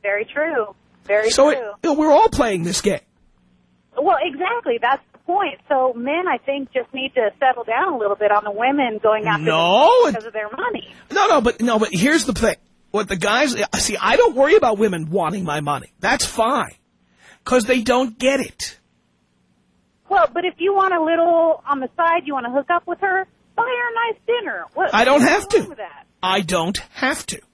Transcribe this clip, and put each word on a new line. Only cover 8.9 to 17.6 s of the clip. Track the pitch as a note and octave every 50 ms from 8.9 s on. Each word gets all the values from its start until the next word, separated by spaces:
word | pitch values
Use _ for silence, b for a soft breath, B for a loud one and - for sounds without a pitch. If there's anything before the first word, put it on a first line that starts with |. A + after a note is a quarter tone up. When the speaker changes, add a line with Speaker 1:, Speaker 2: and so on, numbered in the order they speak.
| A3 G#3+
Speaker 1:
going | - G#3+ G#3+ G#3+ G#3
after | A3 G#3 F3 D#3
Speaker 2:
No, | D#3 D#3 D#3+ E3+ F3 F#3+ A#3 D4 F4+ A#4+ B4+ A#4+
Speaker 1:
them | G#4+
because | G3+ A3 G#3+
Speaker 2:
it | A3+
Speaker 1:
of |
their | - A3 G#4 G#4+ -
money. | - G#4+ B4 G#4 - - B B B B B
Speaker 2:
No, | - G4 G4+
no, | F#4+ F4 C#4+
but, | G#3+ A#3+ A#3 -
no, | A3+ B3 A3+ G#3+
but | A3 -
here's | - D#3+ F#3+ C#4+ D#4 E4 -
the | -
thing. | G#3 - A3+ A3 - _ _ _ _ _ _ _
What | - G3+ G#3+ F#3+
the | G3
guys, | F3 F#3 G3+ G#3+ B3 D4 C#4 A#3+ - G#3 - -
see, | G3+ - - G#3 F3
I | - G3+ A#3+
don't | F4+ A#4+ A4+ B3+
worry | B3 C4+ D4 F#4
about | G#4+ - A#3+ A3 G3
women | A3 G#3+ C4+ - D#3+ D3+
wanting | E3+ G3 E3 D3+ F#3 G#3 F3+
my | D#3+ D3 D3+
money. | D3 D3 D3 C3 - - _ _
That's | - G3 G3 - -
fine. | - - - A3 A3+ C#4 C4 F#3 - - _ _ _ _ _ _ b b b b b b b b
'Cause | - B3 B3+